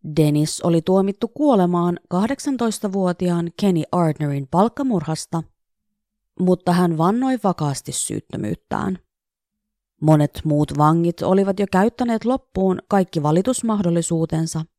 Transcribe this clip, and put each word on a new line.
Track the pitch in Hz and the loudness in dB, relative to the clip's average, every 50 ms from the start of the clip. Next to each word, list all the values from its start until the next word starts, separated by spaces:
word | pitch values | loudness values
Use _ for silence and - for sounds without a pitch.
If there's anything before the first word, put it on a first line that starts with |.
| - 160 151 156 | -12 -4 0 2
Dennis | 156 151 147 147 151 156 - - | 2 4 4 2 0 0 -2 -4
oli | - 175 170 165 | -2 0 0 0
tuomittu | 156 - 185 196 190 196 196 _ - 226 | 2 2 2 2 2 0 -2 _ -6 -8
kuolemaan | _ - 294 294 254 202 180 175 175 175 175 175 175 - _ _ | _ 0 2 4 4 4 4 2 2 0 0 0 -2 -4 _ _
kahdeksantoistavuotiaan | - 180 202 220 277 - - 294 277 240 240 226 208 - - 208 190 196 185 180 180 _ 185 180 175 170 165 170 - - | -2 -2 -2 -2 -4 -4 -4 -4 -2 -2 -2 -4 -4 -4 -6 -4 -2 -2 -2 -2 -2 _ -2 -2 0 0 -2 -4 -6 -2
Kenny | 202 202 185 165 151 - | 0 2 2 2 0 0
Ardnerin | - 180 170 160 147 - 151 147 139 139 139 - | 0 0 0 0 0 -2 -4 -4 -2 -4 -6 -2
palkkamurhasta, | - 170 196 233 - - 285 269 233 180 147 160 156 - - _ - 165 165 - _ _ _ _ _ _ _ _ _ _ _ _ _ _ _ _ _ - | 2 2 2 2 0 -2 -2 0 0 -2 -2 -2 -6 -6 -6 _ -8 -8 -8 -8 _ _ _ _ _ _ _ _ _ _ _ _ _ _ _ _ _ -2
mutta | 185 180 185 180 _ - 175 | 2 2 2 2 _ 0 2
hän | 180 185 175 165 156 | 2 2 2 2 2
vannoi | 160 180 208 240 262 262 262 247 - | 0 0 2 0 0 -2 -2 0 0
vakaasti | 196 175 - 156 147 135 - - - | -2 -2 0 -2 -4 -4 -6 -8 -10
syyttömyyttään. | 135 - - - 107 104 - _ - - 104 104 170 - _ _ - - - 190 190 - _ _ _ _ _ _ _ _ _ _ _ _ _ _ _ _ _ _ _ _ | -8 -8 -6 -6 -6 -8 -8 _ -10 -8 -6 -6 -6 -8 _ _ -6 -4 -4 -4 -6 -6 _ _ _ _ _ _ _ _ _ _ _ _ _ _ _ _ _ _ _ _
Monet | 143 156 156 151 147 147 _ - - | 4 4 4 4 4 0 _ -6 -4
muut | 156 147 147 147 - 139 143 | -2 0 0 0 -2 0 2
vangit | 147 151 160 170 170 170 170 - | 4 4 4 4 2 0 -2 -2
olivat | - - 190 196 196 196 190 190 | -2 0 2 2 2 0 0 -2
jo | 202 185 | -4 0
käyttäneet | - 185 196 233 - - 254 240 226 220 - | 2 2 2 0 0 -2 -2 -2 -2 -2 0
loppuun | 226 254 269 _ _ _ 190 190 190 185 - - _ | -2 -2 -2 _ _ _ -2 0 0 0 -2 -4 _
kaikki | - 196 185 - - 165 143 | 0 0 0 0 -2 -2 0
valitusmahdollisuutensa | 151 151 175 190 - 262 - - 226 220 202 202 175 170 170 165 - 170 165 165 160 - 160 165 165 - 160 160 _ _ | 2 2 2 2 0 -2 -2 -2 -2 -2 0 0 0 0 0 0 -2 -2 -2 -2 -2 -2 -4 -4 -4 -4 -8 -8 _ _